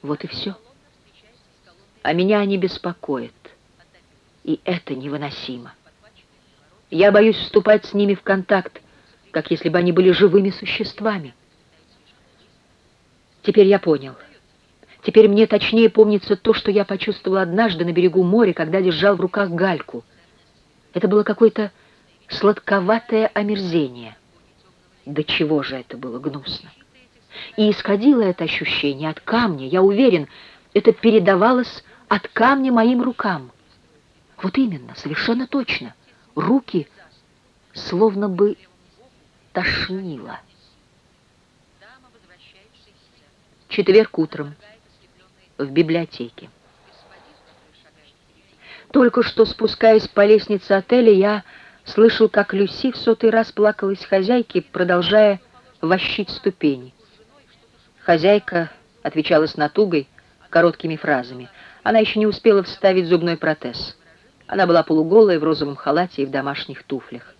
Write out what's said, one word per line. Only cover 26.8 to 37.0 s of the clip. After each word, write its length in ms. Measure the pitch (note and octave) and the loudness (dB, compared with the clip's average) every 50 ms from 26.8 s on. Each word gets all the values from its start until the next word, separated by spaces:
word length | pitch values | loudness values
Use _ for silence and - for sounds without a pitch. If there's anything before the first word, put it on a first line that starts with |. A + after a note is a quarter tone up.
| _ _ _ B3+ B3+ _ _ _ _ _ - - - - - | _ _ _ _ _ _ _ _ _ _ -20 -20 -20 -12 -2
И 140 | - G#3+ G#3 | 0 2 2
исходило 520 | G3+ - - - G3+ G3+ A3 C#4+ C#4+ A#3+ | 2 -2 -2 -2 -2 4 4 4 4 4
это 200 | G#3+ F#3 F3+ - | 2 0 -2 -2
ощущение 680 | F3+ D#3+ - - D#3+ - - - - C#3+ C#3 C3+ D#3 D#3 | -6 -6 -6 -6 -4 -4 -4 -2 -4 -4 -4 -4 -8 -8
от 100 | D#3 - | -8 -10
камня, 480 | _ - A3 A#3 A#3+ G#3 E3 C3+ C3 C3 | _ -4 -2 0 0 -2 -4 -6 -6 -4
я 120 | E3+ F#3 | 0 2
уверен, 460 | F#3+ G3 G3+ G3+ C4+ B3 F#3 D#3+ C#3+ - - - - - - _ _ _ _ | 4 4 4 4 4 4 4 2 -2 -6 -14 -20 -20 -20 -20 _ _ _ _
это 180 | G#3 G3+ A#3 | 4 4 4
передавалось 920 | - - - A3+ A3 A3 F3 F#3+ G3 F3 G3+ A#3 B3+ B3+ A#3+ - - - _ _ - _ _ _ | 4 4 2 4 4 4 4 4 2 4 2 2 2 0 -2 -6 -10 -20 _ _ -20 _ _ _
от 180 | G#3 G3 - | -4 -4 -4
камня 460 | - _ - A3+ B3+ C#4 C#4 C4 C4 | -8 _ 2 2 2 2 2 0 0
моим 280 | B3 A3+ A3 A#3+ B3+ A#3+ | 2 2 2 2 2 0
рукам. 520 | A#3 B3+ A#3 - - G#3 F3 D3 B2+ B2 _ _ _ _ _ _ _ _ _ _ _ _ _ _ _ _ _ - | -2 -4 -6 -6 -6 -6 -6 -6 -10 -16 _ _ _ _ _ _ _ _ _ _ _ _ _ _ _ _ _ -10
Вот 160 | - G3 - C4+ | -10 -6 -2 -2
именно, 360 | C4+ A3 F3 C3+ B2 G#2 G2 | -2 -2 -4 -10 -14 -18 -20
совершенно 500 | - - C#3+ D3+ - - - A#3 B3 C4 | -14 -10 -8 -6 -4 -4 -4 -4 -4 -4
точно. 480 | - - C#4 A#3+ - - - - A#2 - _ _ _ _ _ _ _ _ | -4 -6 -6 -4 -4 -8 -8 -8 -14 -18 _ _ _ _ _ _ _ _
Руки 540 | D3 - F3 B3+ C4+ - - - F3 D3 _ _ _ | -6 -2 0 0 0 -2 -4 -6 -6 -6 _ _ _